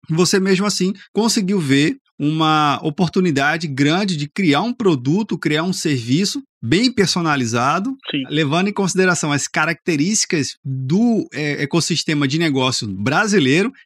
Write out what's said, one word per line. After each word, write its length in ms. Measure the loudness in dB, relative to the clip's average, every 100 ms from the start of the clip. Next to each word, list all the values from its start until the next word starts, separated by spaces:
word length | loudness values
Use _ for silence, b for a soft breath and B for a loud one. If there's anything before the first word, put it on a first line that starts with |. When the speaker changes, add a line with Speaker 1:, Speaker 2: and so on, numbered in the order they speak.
| -4
Speaker 1:
você 300 | 0 2 2
mesmo 260 | 2 2 0
assim 280 | 0 -2 B B
conseguiu 460 | -2 0 0 0 0
ver 360 | 2 2 2 -2 _ -6
uma 600 | -2 0 2 2 2 0
oportunidade 840 | -4 -2 -2 0 0 2 0 0 -4
grande 500 | 0 2 2 0 -2
de 100 | -4
criar 320 | -2 2 2
um 120 | 0
produto, 640 | 0 0 2 2 0 0 -4
criar 260 | -2 -2
um 100 | -2
serviço 680 | -2 -2 -2 0 0 0 -4 -10 _
bem 320 | -2 0 2
personalizado, 1000 | 0 0 0 0 0 0 0 0 0 -4 -8 -8
Speaker 2:
Sim. 140 | -8 -4
Speaker 1:
levando 360 | -2 0 0 0
em 60 |
consideração 580 | -2 0 2 2 2 0
as 160 | -2 -2
características 1080 | -2 -2 -2 -2 0 0 0 0 -2 -2 -6 -8
do, 640 | -6 0 2 2 2 -2
é, 300 | -6 -4 -4
ecossistema 680 | -2 0 0 -2 -2 0 0
de 120 | 0
negócio 480 | 0 0 0 -2 -4
brasileiro, 840 | -4 0 0 2 2 4 2 0 B